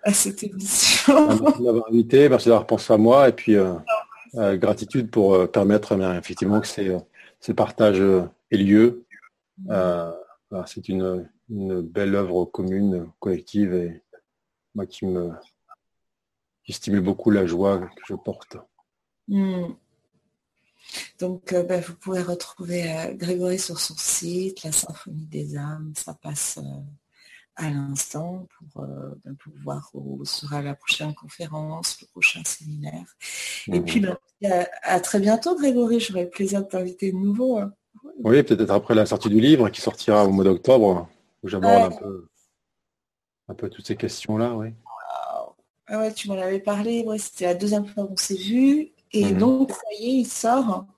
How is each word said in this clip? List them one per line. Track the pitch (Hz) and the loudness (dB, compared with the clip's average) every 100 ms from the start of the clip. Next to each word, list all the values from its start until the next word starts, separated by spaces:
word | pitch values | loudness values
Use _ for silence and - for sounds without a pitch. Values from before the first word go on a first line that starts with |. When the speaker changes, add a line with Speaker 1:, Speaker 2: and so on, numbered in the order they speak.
Speaker 1:
à | 208 | 0
cette | 202 196 202 | 0 0 -4
émission. | 208 190 196 - - - - 285 302 | -10 -10 -4 0 2 2 6 6 6
Speaker 2:
Ah, | 214 | 4
merci | 277 - | 2 2
de | |
m'avoir | 120 117 113 | 2 2 4
invité, | 113 113 135 147 | 2 6 6 8
merci | 123 120 | 6 6
d'avoir | 113 - | 4 4
pensé | 107 - | -2 4
à | 110 | 4
moi, | 113 135 135 | 8 8 6
et | |
puis, | - - 104 | 4 4 4
euh, | 95 | 4
Speaker 1:
Non, | 85 78 - - - - | -2 -4 -6 -6 -20 -14
merci. | 123 | -2
Speaker 2:
euh, | 101 98 | 0 2
gratitude | 98 104 104 135 113 | 0 -2 -2 -4 -2
pour, | 113 98 95 | 2 6 6
euh, | 90 | 4
permettre, | - 98 104 - | 4 4 4 2
eh | 98 | -2
bien, | 95 90 | 0 -4
effectivement | - - 95 104 | -8 -4 0 0
que | - | 0
ces, | - 98 | -6 -2
euh, | 90 - _ - _ | -2 -6 _ -20 _
ces | - | -8
partages, | - 104 - 107 95 | -2 -2 2 2 4
euh, | 98 95 87 _ _ | 4 2 0 _ _
aient | 110 | 0
lieu. | 98 104 117 120 _ - - _ _ _ | 4 6 6 2 _ -20 -20 _ _ _
Speaker 1:
Mm. | 190 | -6
Speaker 2:
Euh, | 104 92 87 85 85 90 _ _ | -2 -2 -2 -6 -12 -20 _ _
voilà, | 95 87 | -12 -10
c'est | - - | -14 -6
une, | 92 92 90 87 _ _ | -4 -2 -4 -8 _ _
une | 107 95 92 | -8 -6 -6
belle | 82 92 101 98 | -6 -4 0 0
œuvre | 95 87 87 | 0 -2 -2
commune, | - 92 95 101 90 80 _ | -4 -4 0 0 0 -6 _
collective, | 101 90 - 101 101 90 | -4 -4 -4 -2 0 0
et | 87 85 _ - _ _ _ _ _ | -4 -10 _ -20 _ _ _ _ _
moi | 107 95 | -12 -12
qui | - 98 | -8 -6
me, | 90 87 82 - _ _ - _ _ _ _ _ _ _ _ | -4 -6 -10 -20 _ _ -20 _ _ _ _ _ _ _ _
qui | - | -16
stimule | 90 - 101 | -12 -2 0
beaucoup | 92 95 - | 0 0 2
la | 104 90 | 2 2
joie | 85 98 98 | 0 0 0
que | 90 - - | -4 -16 -14
je | 95 | -12
porte. | - - - - - _ _ _ _ _ - | -10 -12 -16 -20 -20 _ _ _ _ _ -4
Speaker 1:
Mm. | 202 190 180 175 - _ _ _ _ _ _ _ _ _ _ - - - _ | -2 -2 -4 -8 -12 _ _ _ _ _ _ _ _ _ _ -18 -16 -16 _
Donc, | 180 185 - | -8 -8 -2
euh, | 180 | -2
bah, | 175 180 | 0 -4
vous | 170 170 | -6 -14
pouvez | 190 185 | -8 -6
retrouver, | 175 175 - - 175 175 170 | -4 -8 -10 -16 -8 -6 -6
euh, | 160 160 | -6 -8
Grégory | - 175 180 180 185 | -8 -6 -4 -2 -4
sur | - 165 | -6 -8
son | - 156 | -10 -6
site, | - - 170 180 190 190 | -4 -4 -4 -6 -6 -10
La | 160 | -6
Symphonie | 151 - 160 - 156 156 | -6 -6 -12 -14 -14 -12
des | 151 147 147 | -12 -10 -10
âmes. | 143 156 156 156 | -10 -10 -12 -14
Ça | - 156 | -14 -14
passe, | 156 147 - - | -12 -8 -8 -10
euh, | 139 139 143 143 _ _ _ - _ - | -14 -14 -18 -20 _ _ _ -20 _ -10
à | 160 | -8
l'instant | 143 139 139 - 151 170 185 180 _ | -6 -6 -8 -8 -8 -10 -12 -16 _
pour, | 156 143 | -20 -14
euh, | 139 139 139 139 | -14 -12 -14 -18
ben, | - 139 | -18 -20
pour | - 71 | -20 -18
voir | 71 71 - | -12 -12 -12
où | 143 139 67 - | -16 -14 -12 -10
sera | - 147 147 | -10 -8 -8
la | 143 | -8
prochaine | 143 - - 151 | -10 -6 -6 -6
conférence, | 147 - - 165 156 156 160 165 - | -10 -18 -16 -12 -10 -10 -10 -10 -12
le | - | -18
prochain | 175 185 170 160 | -4 -4 -4 -10
séminaire. | - 151 151 147 156 175 _ - - - - - | -10 -12 -12 -12 -14 -18 _ -16 -12 -10 -10 -4
Et | 175 | -2
Speaker 2:
Mhm. | 170 | 0
Speaker 1:
puis, | 226 | 0
ben, | 190 175 _ _ 202 | 0 -4 _ _ -2
à, | 180 175 - - 180 | 0 -2 -6 -2 -2
à | |
très | 180 208 | 0 0
bientôt, | 202 226 339 359 | 2 2 0 0
Grégory. | 285 247 233 233 | 2 2 2 0
J'aurai | 226 185 | 0 -6
le | 175 | -6
plaisir | - 196 196 | -4 -2 -2
de | 196 | -4
t'inviter | 185 185 180 196 | -6 -6 -4 -4
de | 185 | -2
nouveau, | 196 208 254 226 | -2 0 0 0
hein. | 202 - _ _ - - | -4 -10 _ _ -20 -6
Speaker 2:
Oui, | 110 131 | 4 6
peut-être | 143 104 104 | 6 2 4
après | 101 - 110 | 2 4 2
la | 104 | 4
sortie | 101 113 | 0 4
du | 107 | 4
livre | 123 151 110 | 6 6 4
qui | - | 0
sortira | - - - 104 101 | -8 -4 2 4 6
au | |
mois | 98 95 | 4 4
d'octobre, | 90 - 131 107 87 85 _ _ _ | 4 6 6 6 2 -4 _ _ _
où | 95 | -8
j'aborde | 95 98 101 95 | -2 4 6 4
Speaker 1:
Ouais. | 85 | 0
Speaker 2:
un | |
peu, | 104 95 85 _ _ _ _ _ _ _ _ _ _ _ _ | -14 -14 -18 _ _ _ _ _ _ _ _ _ _ _ _
un | |
peu | - 117 | -12 -12
toutes | - - | -12 -10
ces | 104 | -6
questions-là, | 107 - - 107 120 | -6 -8 -4 -2 -2
oui. | 113 110 113 - | -4 -10 -12 -18
Speaker 1:
Waouh. | - - - - - - _ _ _ _ | -18 -12 -10 -8 -10 -12 _ _ _ _
Ah | 214 | -4
ouais, | 220 | -4
tu | 220 202 | -6 -8
m'en | 190 | -4
avais | 185 196 | -4 -4
parlé. | 196 202 214 233 | -2 -2 -2 -2
Ouais, | 226 214 | -4 -6
c'était | - - 180 | -8 -6 -2
la | 175 | 0
deuxième | 208 208 202 | 0 0 -2
fois | - 202 | -6 -6
qu'on | 190 | -6
s'est | - 190 | -6 -6
vu. | 196 240 269 294 311 _ _ | -2 2 4 4 0 _ _
Et | 214 202 | 0 2
Speaker 2:
Mhm. | 185 | 4
Speaker 1:
donc, | 226 262 262 | 4 4 2
ça | - - 208 | -2 -12 -8
y | 233 | -2
est, | 262 | 0
il | 233 | 0
sort. | - 226 254 233 185 196 | -2 0 2 2 -2 -6